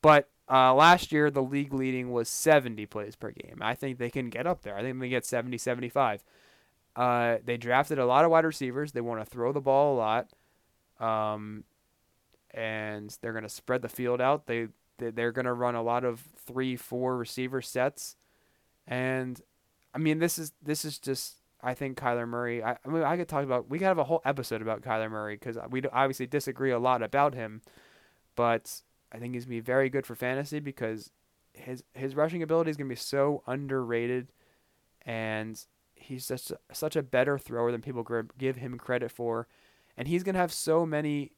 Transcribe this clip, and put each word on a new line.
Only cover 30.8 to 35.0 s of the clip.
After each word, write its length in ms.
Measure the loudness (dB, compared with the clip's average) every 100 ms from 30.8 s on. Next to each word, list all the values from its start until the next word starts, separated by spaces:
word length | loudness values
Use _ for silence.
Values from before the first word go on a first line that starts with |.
| -6 -6 -12 _ _ _ _
his, 320 | -20 -12 -12 -14
his 220 | -8 -6 0
rushing 280 | 0 0
ability 280 | 0 2 2
is 60 | -2
gonna 120 | -6
be 60 | -6
so 480 | -2 2 2 0 -4
underrated, 880 | -6 -2 -2 0 -2 0 -2 -4 _ _ _ _ _ _ _